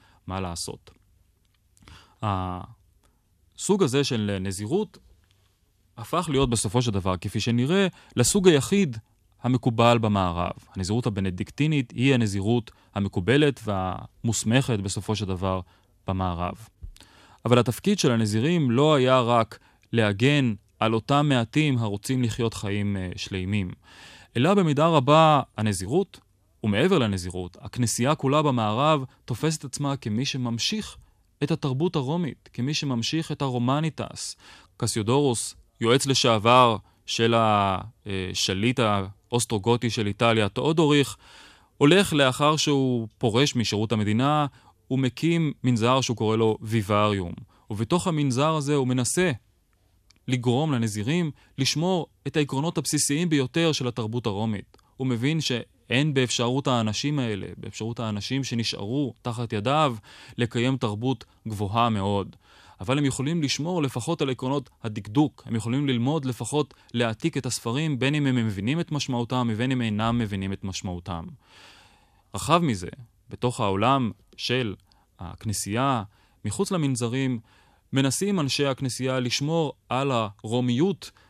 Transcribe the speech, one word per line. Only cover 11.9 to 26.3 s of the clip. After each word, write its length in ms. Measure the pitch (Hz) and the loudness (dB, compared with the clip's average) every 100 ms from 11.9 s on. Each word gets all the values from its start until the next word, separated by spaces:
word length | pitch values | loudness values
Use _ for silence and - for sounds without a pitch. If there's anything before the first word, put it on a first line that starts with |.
היא 220 | - 131 | 0 2
הנזירות 580 | 127 110 98 98 120 110 - _ 101 | 4 2 0 0 0 -2 -16 _ -4
המקובלת 640 | 98 - 90 135 151 123 | -4 -2 2 4 4 0
והמוסמכת 1160 | 107 98 92 92 - _ 117 107 110 120 131 110 | -4 -4 -4 -6 -12 _ -4 -2 2 2 2 -2
בסופו 360 | 98 104 98 104 | -4 -6 -4 -4
של 100 | 101 | -4
דבר 360 | 92 95 92 87 _ _ _ - | -4 -2 -4 -6 _ _ _ -6
במערב. 600 | 92 92 85 90 - 113 _ - - - - - - 117 | -2 -2 -4 -6 -8 -18 _ -18 -18 -20 -20 -20 -8 2
אבל 140 | 123 | 4
התפקיד 400 | 117 110 - 202 | 4 0 0 2
של 120 | 143 | 2
הנזירים 600 | 117 107 107 135 175 139 | 2 0 0 0 0 2
לא 240 | 117 151 147 | 4 4 4
היה 240 | 127 131 | 6 4
רק 400 | 120 120 110 - _ _ - | 6 4 2 -4 _ _ -4
להגן 600 | 117 107 98 131 147 127 101 _ - | 2 2 4 4 4 2 -2 _ -2
על 100 | 110 | 0
אותם 360 | 113 - 143 147 | 0 2 2 4
מעטים 480 | 131 113 147 156 127 | 2 0 0 2 2
הרוצים 460 | 113 101 - 131 | 0 -4 -4 -2
לחיות 300 | 123 104 113 | 0 0 -2
חיים, 440 | - 101 101 101 98 | -2 -6 -2 -2 -2
אה, 120 | 90 92 | -6 -8
שלימים. 560 | - 98 92 104 90 - _ - - - - - | -8 -6 -2 -2 -4 -8 _ -20 -20 -20 -8 0
אלא 160 | 143 | 2
במידה 340 | 202 170 143 160 | 4 4 4 4
רבה 540 | 160 127 151 160 147 117 - | 4 6 8 8 6 2 -2
הנזירות, 640 | 107 92 92 156 202 - _ | -2 -2 -2 -2 -2 -8 _